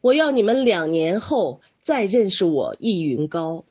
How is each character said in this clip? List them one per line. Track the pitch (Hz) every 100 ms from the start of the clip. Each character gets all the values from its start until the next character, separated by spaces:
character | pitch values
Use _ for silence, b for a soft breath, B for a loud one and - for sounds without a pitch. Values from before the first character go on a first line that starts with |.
我 | 247
要 | 285 311
你 | 269
们 | 208 254
两 | 247 185 156
年 | 165 160 202
后 | - 277 165 131 b b
再 | - 277
认 | 202 240 202
识 | - 175
我 | 147 - -
易 | 226 185
云 | 156 123 151
高。 | 170 160 165 -